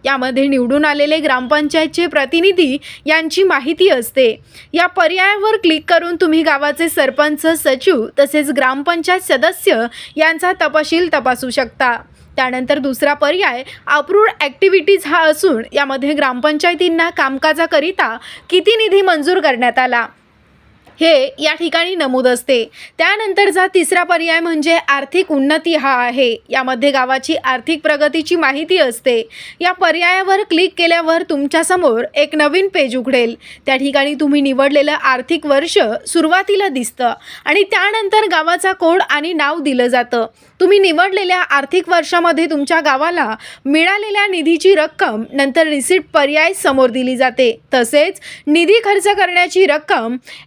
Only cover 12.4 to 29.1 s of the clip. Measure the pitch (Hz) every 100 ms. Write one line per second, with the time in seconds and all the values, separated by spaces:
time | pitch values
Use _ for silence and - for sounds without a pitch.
12.4 | 254 254 254 285 269 254 294 285 285 359
13.4 | 359 247 269 - - 294 294 392 440 -
14.4 | 285 285 381 370 311 392 285 339 320 311
15.4 | 381 233 226 277 277 269 277 294 269 247
16.4 | 302 302 349 330 359 330 330 339 269 269
17.4 | 311 302 330 311 320 381 262 233 - -
18.4 | - 359 415 453 440 392 381 320 285 370
19.4 | 302 240 247 240 254 240 226 - _ _
20.4 | _ _ _ _ _ - 330 294 277 -
21.4 | 302 320 339 330 349 370 277 254 254 247
22.4 | - 247 220 - - - 339 415 427 370
23.4 | 403 339 370 370 330 349 349 339 330 330
24.4 | 339 311 294 330 - 277 269 349 381 285
25.4 | 277 320 339 311 269 254 240 247 254 220
26.4 | - 262 254 247 285 269 254 262 262 320
27.4 | 262 254 226 320 311 294 294 320 302 349
28.4 | 285 277 330 359 262 233 262